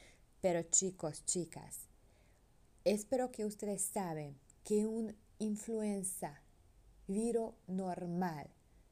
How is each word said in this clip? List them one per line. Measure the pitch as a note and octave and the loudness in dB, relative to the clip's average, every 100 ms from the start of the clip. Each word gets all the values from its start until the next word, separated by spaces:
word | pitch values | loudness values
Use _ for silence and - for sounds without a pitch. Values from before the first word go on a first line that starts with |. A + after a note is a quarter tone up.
| - - - _ | -20 -20 -20 _
Pero | F#3 E3+ | 2 4
chicos, | E3 - F#3+ F3+ D#3 D3 | 4 4 4 0 -4 -4
chicas, | - F#3 D#3+ - - - - - - - - - - - - - | -2 -2 -2 -8 -14 -16 -16 -20 -20 -20 -20 -20 -20 -20 -20 -2
espero | F3 G#3 - C4 B3+ | 2 2 2 0 0
que | B3+ G#3+ | -2 -4
ustedes | G#3 G#3 G3 | -4 -4 -2
saben | - G#3+ F3+ D#3 D3 C#3 - - | -2 -2 -2 -4 -6 -10 -20 -10
que | - G#3 G#3+ | 2 4 4
un | A3+ A3 - - - | 0 -4 -6 -14 -6
influenza, | G#3+ G#3 - A3 G#3+ G3 F#3+ - D#3+ C#3+ - - - - - - - | -4 -4 -2 -2 0 0 -2 -4 -8 -10 -20 -20 -20 -20 -20 -14 -4
virus | G3 A#3 A#3 A3+ - - | 0 2 2 0 -6 -4
normal, | F#3 F#3+ F3 F3+ F3 F3+ D3+ D3 - - - - | -2 -2 -2 -2 0 0 -2 -10 -18 -20 -20 -6